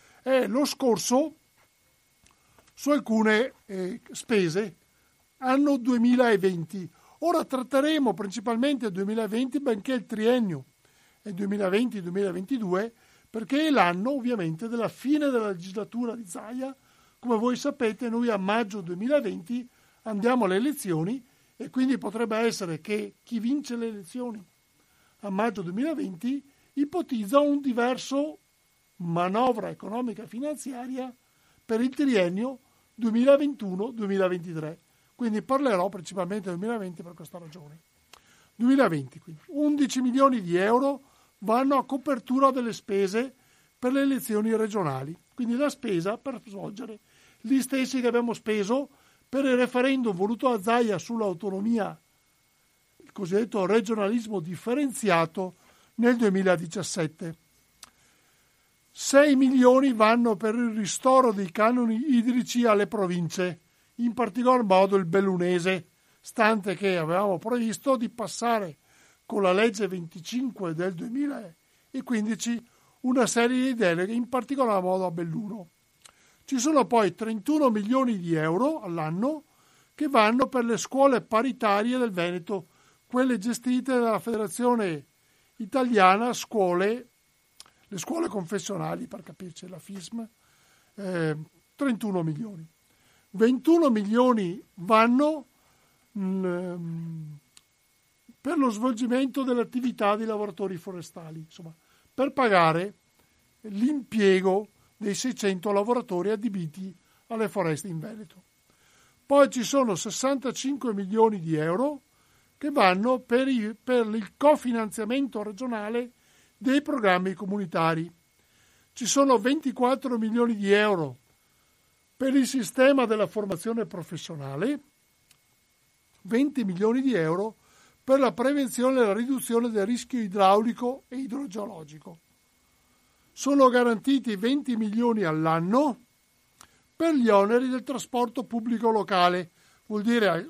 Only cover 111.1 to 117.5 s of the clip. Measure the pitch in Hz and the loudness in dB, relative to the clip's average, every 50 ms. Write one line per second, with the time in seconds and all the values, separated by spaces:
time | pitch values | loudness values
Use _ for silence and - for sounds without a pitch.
111.1 | 214 220 220 226 214 185 160 165 160 151 151 165 175 214 262 294 294 269 _ _ | 2 4 4 4 4 0 -4 -2 -2 0 0 0 0 0 -2 -2 -4 -6 _ _
112.1 | _ _ _ _ _ _ _ _ _ - - 302 285 285 202 185 180 190 214 247 | _ _ _ _ _ _ _ _ _ -8 -6 -2 2 4 6 6 4 4 2 0
113.1 | 254 254 254 - 233 247 262 269 262 233 208 214 233 - - 254 254 240 226 214 | 0 -2 0 0 0 2 2 2 0 0 -2 -4 -6 -8 -4 0 0 0 0 0
114.1 | 214 226 196 - _ - 277 294 302 - - 247 233 226 220 202 - 226 214 214 | -2 -6 -6 -8 _ 2 4 4 4 4 2 -4 -2 -2 -4 -4 -6 -6 -4 -2
115.1 | 254 277 285 220 - 214 208 214 208 202 262 247 233 214 208 214 233 240 247 240 | -2 -2 -2 -4 -4 -8 -8 -8 -10 -10 -8 -6 -6 -6 -6 -4 -4 -4 -6 -6
116.1 | _ _ _ _ _ _ _ _ _ - 202 254 269 285 285 302 285 254 214 190 | _ _ _ _ _ _ _ _ _ -4 0 2 2 2 0 0 -2 0 2 4
117.1 | 180 180 185 190 185 - 208 185 | 2 2 2 -2 -4 -6 -6 -6